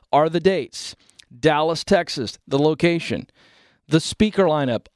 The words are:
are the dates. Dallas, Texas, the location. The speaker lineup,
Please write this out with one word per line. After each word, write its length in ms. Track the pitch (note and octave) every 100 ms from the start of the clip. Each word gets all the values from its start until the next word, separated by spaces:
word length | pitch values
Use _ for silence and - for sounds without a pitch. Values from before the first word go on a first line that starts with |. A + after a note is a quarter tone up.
| _
are 160 | C#3 D#3+
the 100 | E3
dates. 560 | E3+ F#3+ A2+ - - - _ _ _ B2
Dallas, 460 | D3 D3 D#3 D#3+
Texas, 560 | - F#3+ F3 - G#2+ - -
the 120 | C#3
location. 680 | D3+ D#3 F3 E3+ - G2+ - _ _ _ _ _ -
The 100 | D#3
speaker 460 | - - G#3+ G3+
lineup, 420 | F3+ D3+ C3+ A2 -